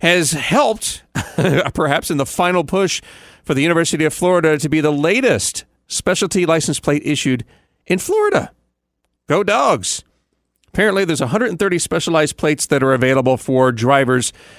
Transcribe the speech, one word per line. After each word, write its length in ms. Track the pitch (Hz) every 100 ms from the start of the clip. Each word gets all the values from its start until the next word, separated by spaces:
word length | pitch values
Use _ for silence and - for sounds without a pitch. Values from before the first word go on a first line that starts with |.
has 300 | 170 180 160
helped, 720 | 160 - 214 269 220 - - - - - -
<laughs> 360 | 135 151 147
perhaps 360 | - 156 143 -
in 80 | 151
the 80 | 135
final 380 | - 175 180
push 380 | 156 190 190 - - - - -
for 100 | -
the 80 | 139
University 420 | 151 165 165 156
of 100 | 151
Florida 440 | - 180 180 160 151
to 100 | 147
be 140 | 156
the 100 | 151
latest 720 | 147 156 214 262 123 - - - _ _
specialty 580 | - - 180 190 196 175
license 340 | 165 151 147
plate 240 | - 147 143
issued 400 | 147 - 127 - _ _ _ -
in 140 | 185
Florida. 520 | - 427 415 - - - _ _ _ _ _ _ -
Go 160 | 175
Dogs! 600 | 202 214 277 151 92 - - _ _ _ _ _ _
Apparently, 360 | - 214 196 190
there's 160 | 151
a 60 | 131
hundred 220 | 180 240
and 100 | 170
thirty 180 | 196 175
specialized 580 | - 165 - 165 151 -
plates 280 | 156 151 -
that 140 | 143
are 120 | 131
available 440 | 131 127 135 127 131
for 340 | - 131 127
drivers 600 | 120 120 139 131 127 117 - -